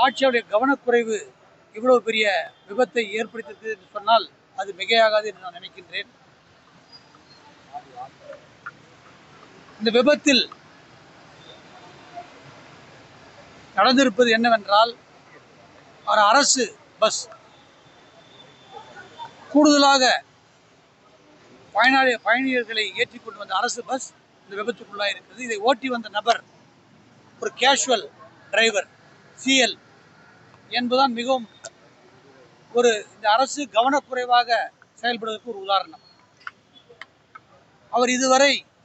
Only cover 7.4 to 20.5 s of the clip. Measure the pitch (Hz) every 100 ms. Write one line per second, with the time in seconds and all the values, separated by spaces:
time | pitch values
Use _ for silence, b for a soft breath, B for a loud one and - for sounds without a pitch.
7.4 | 880 - - 719 - 719 784 - - 587
8.4 | - _ - - - - - - - -
9.4 | - - - - 214 226 254 294 302 254
10.4 | 160 - - - - - - - - -
11.4 | - - - 740 719 - - 719 719 -
12.4 | - - - - - - - - - -
13.4 | - - - 196 214 262 269 214 240 226
14.4 | 233 226 190 202 233 233 _ - - -
15.4 | - - - - - - - 208 208 247
16.4 | 277 262 226 - _ _ 214 - - -
17.4 | - - _ _ _ _ - - - -
18.4 | - - - 453 - - - - 906 -
19.4 | - 285 302 294 277 277 254 160 - _
20.4 | _